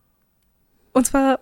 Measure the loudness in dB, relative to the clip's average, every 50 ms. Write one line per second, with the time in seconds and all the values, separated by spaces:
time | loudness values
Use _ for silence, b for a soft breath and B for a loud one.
0 | _ _ _ _ _ _ _ _ _ _ _ _ _ _ _ _ _ _ -2 -2
1 | -2 0 0 0 0 0 -2 -2